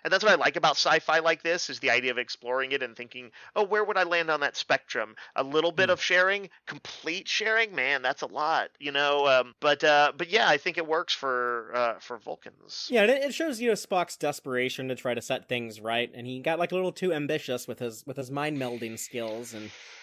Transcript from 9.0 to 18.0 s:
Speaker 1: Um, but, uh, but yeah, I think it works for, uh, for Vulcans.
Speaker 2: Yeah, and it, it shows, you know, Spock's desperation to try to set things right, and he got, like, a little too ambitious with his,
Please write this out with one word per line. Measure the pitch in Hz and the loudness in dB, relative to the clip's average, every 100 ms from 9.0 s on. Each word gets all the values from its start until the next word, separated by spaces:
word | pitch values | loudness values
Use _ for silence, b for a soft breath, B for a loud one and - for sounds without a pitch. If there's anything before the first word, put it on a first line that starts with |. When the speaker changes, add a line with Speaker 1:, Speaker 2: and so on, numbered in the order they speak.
| 143 143 139 | 2 4 6
Speaker 1:
Um, | 131 123 117 | 4 2 0
but, | 147 143 | 2 4
uh, | 156 147 147 139 | 6 6 6 2
but | 170 | 0
yeah, | 208 196 | 2 4
I | 147 | 4
think | 185 170 | 2 -4
it | 160 | -2
works | 160 170 | -2 -2
for, | - 135 123 123 120 107 120 | -4 -2 -2 -2 -4 -4 -2
uh, | 120 101 | -2 -2
for | - 120 | -10 -12
Vulcans. | - - - _ - - - | -12 -14 -14 _ -16 -12 -2
Speaker 2:
Yeah, | 240 | 2
and | 202 | 4
it, | 269 | 2
it | 277 | 0
shows, | - 330 220 | -4 -4 -2
you | 240 | 0
know, | 208 | -2
Spock's | - 185 175 - | 0 -2 -2 -2
desperation | 147 139 143 127 127 - 131 | -4 -4 -4 -2 -2 -4 -6
to | 123 | -4
try | 127 | -4
to | 117 | -4
set | - 131 - | -4 -6 -4
things | 123 117 107 | -6 -6 -10
right, | 107 117 120 | -4 -2 -2
and | 123 123 | -6 -10
he | 127 | -6
got, | 131 160 | -4 -2
like, | 175 | -2
a | 180 | -2
little | 185 | -2
too | 170 185 | -2 -2
ambitious | 160 147 151 - 123 - | -2 -2 -4 -4 -6 -6
with | 113 | -8
his, | 120 113 | -8 -10